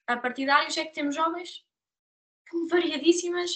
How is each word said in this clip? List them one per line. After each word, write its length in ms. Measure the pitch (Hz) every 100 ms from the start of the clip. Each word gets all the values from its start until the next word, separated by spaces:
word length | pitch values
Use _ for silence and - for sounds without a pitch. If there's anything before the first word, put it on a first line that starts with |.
| -
apartidários 680 | 240 254 247 269 285 320 339
é 80 | 311
que 80 |
temos 220 | 320 285 285
jovens 480 | 330 349 349 - - _ _ _ _ _ _ _ -
com 180 | 339 330
variadíssimas 840 | 349 339 302 311 349 349 349 349